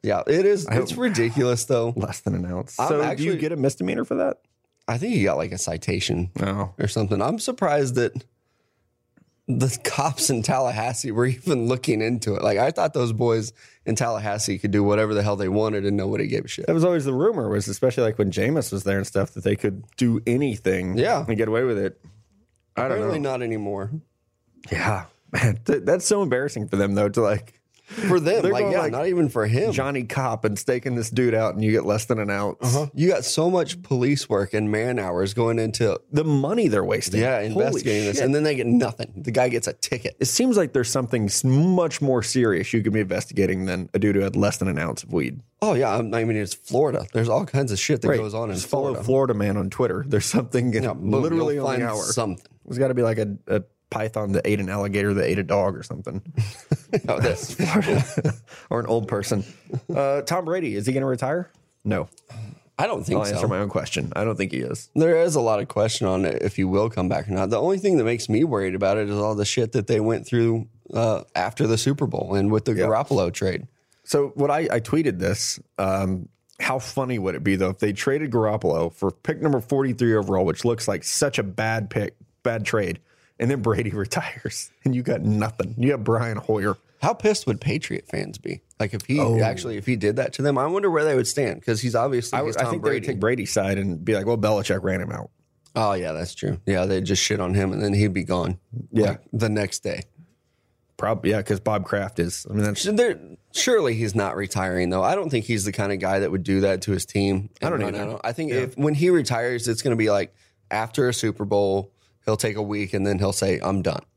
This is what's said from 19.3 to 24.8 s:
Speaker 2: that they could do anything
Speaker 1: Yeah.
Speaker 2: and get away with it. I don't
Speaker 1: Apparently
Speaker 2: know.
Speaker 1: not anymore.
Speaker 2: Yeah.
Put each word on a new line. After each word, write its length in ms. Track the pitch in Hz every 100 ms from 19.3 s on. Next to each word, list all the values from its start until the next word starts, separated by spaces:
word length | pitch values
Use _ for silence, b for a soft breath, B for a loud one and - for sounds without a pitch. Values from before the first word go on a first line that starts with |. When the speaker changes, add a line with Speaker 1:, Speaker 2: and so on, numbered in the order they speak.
Speaker 2:
that 100 | -
they 120 | 104 104
could 280 | 107 98 - -
do 240 | 123 113 -
anything 680 | 123 143 104 95 92 92 101
Speaker 1:
Yeah. 280 | 175 185 156
Speaker 2:
and 100 | 110
get 120 | 110
away 160 | 113
with 140 | 127 104
it. 200 | 95 - 85 98 _ _ _ _ _ -
I 60 |
don't 100 | 131
Speaker 1:
Apparently 260 | 214 202 160
Speaker 2:
know. 120 | 139
Speaker 1:
not 120 | 127
anymore. 480 | 120 110 101 98 101 156 _ _ _ _ _ _ -
Speaker 2:
Yeah. 340 | 82